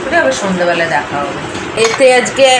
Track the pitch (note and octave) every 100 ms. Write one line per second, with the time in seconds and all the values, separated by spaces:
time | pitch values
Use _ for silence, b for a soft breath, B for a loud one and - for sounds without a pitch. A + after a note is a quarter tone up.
0 | C4 E4 C#4 C4+ G3+ F3+ F3 E3+ E3 D3+
1 | C3+ C#3+ C#3+ C3+ - - - - A3+ -
2 | C4 B3+ A3 - C4